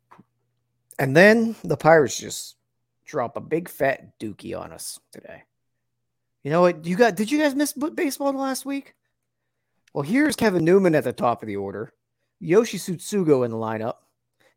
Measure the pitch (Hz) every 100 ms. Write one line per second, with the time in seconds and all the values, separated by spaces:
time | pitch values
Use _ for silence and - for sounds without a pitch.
0 | _ - _ _ _ _ _ _ _ -
1 | 139 143 202 226 226 214 175 147 151 165
2 | 123 - 107 - - _ _ _ _ _
3 | - 151 120 - - 160 175 - 139 -
4 | - _ 110 95 - 92 87 82 - -
5 | _ - - - _ _ _ _ _ _
6 | _ _ _ _ 139 160 180 170 165 185
7 | 240 180 214 294 302 269 294 - 302 320
8 | 320 - 277 269 269 262 269 277 - _
9 | _ _ _ _ _ _ _ _ _ -
10 | 143 240 302 240 226 180 160 196 185 151
11 | 127 - 123 117 110 98 98 98 113 _
12 | _ _ _ _ 160 185 240 190 - 170
13 | - 208 160 135 120 113 110 110 110 -
14 | _ _ _ _ _